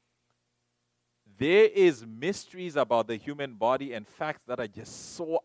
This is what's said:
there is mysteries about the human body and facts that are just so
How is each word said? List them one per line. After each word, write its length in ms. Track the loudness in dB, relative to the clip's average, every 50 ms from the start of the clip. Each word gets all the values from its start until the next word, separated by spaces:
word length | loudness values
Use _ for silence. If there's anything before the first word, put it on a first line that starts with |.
| _ _ _ _ _ _ _ _ _ _ _ _ _ _ _ _ _ _ _ _ _ _ _ _ _ _ _ -2
there 260 | 2 4 6 6 6
is 420 | 6 6 6 6 6 4 2 -4
mysteries 680 | -14 -12 -6 -4 -4 -4 -4 -8 -14 -12 -12 -10 -4 -2
about 320 | -2 0 2 2 2 2 0
the 80 | -4
human 380 | -6 -6 -8 -8 -8 -8 -8 -6
body 380 | -2 0 0 0 0 -2 -6
and 140 | -10 -10 -12
facts 360 | -12 -10 -8 -8 -8 -8 -8 _
that 140 | -8 -6 -6
are 80 | -6 -6
just 480 | -8 -12 -16 -14 -16 -16 -16 -14 -12
so 260 | -10 -4 -2 -2 -2